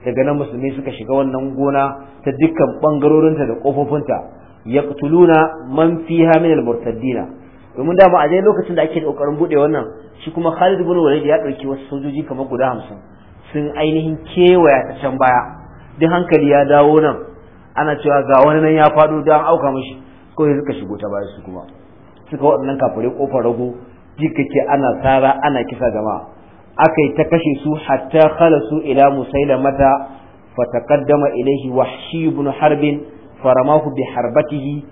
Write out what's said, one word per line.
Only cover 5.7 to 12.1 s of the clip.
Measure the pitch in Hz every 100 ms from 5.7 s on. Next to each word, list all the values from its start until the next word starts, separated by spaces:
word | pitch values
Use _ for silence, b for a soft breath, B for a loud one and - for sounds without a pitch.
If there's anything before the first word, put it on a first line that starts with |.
| 139
من | 165 165 -
فيها | 170 165 160
من | 165
المرتدين. | 151 120 117 120 110 127 117 87 - B B B -
Domin | 147 180
dama | 190 175
a | 147
dai | 180
lokacin | 202 202 - 160
da |
ake | 160 170
ƙoƙarin | 151 143 143 151
buɗe | 165 147
wannan, | 147 147 113 - - -
shi | -
kuma | 170 170 165
Khalid | 185 190
ibn | 170 180
Walid | 151 147
ya | 143 156
ɗauki | 143 135 135
wasu | 135 -
sojoji | 139 143